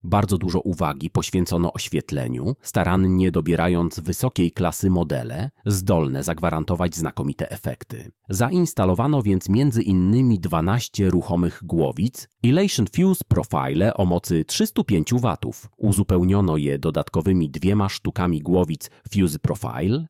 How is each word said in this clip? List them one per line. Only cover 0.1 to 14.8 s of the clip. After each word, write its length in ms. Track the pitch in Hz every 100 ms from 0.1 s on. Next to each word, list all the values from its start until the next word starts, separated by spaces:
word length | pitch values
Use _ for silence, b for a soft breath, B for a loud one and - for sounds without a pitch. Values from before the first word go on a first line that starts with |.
| 101 104 90
dużo 220 | 92 90
uwagi 500 | - 82 82 71 80
poświęcono 640 | - - 95 87 85 85
oświetleniu, 800 | - - 76 - 71 62 62 80 135
starannie 680 | - - 85 92 95 92 92
dobierając 680 | 85 78 82 85 87 85 -
wysokiej 520 | 80 90 131 - 85
klasy 380 | - 85 - 98
modele, 640 | 90 76 69 58 147 131 b 107
zdolne 580 | 98 95 87 73 67
zagwarantować 720 | 76 80 85 80 76 85 87 85
znakomite 560 | 78 - 71 - -
efekty. 600 | - - 62 - 117 - _ -
Zainstalowano 920 | 98 - 180 170 - 92 90 135 147
więc 280 | 104 92 -
między 320 | 104 143 113
innymi 580 | 104 92 90 117 127 101
dwanaście 680 | 85 82 85 117 - - 95
ruchomych 520 | 87 - 87 87 -
głowic 640 | 87 85 69 69 110 - - _
Elation 420 | 120 156 196 - 101 -
Fuse 300 | 185 185 -
Profile 640 | - - 76 67 82 98
o 120 | - 92
mocy 400 | 87 - 82 78
trzystu 380 | - - -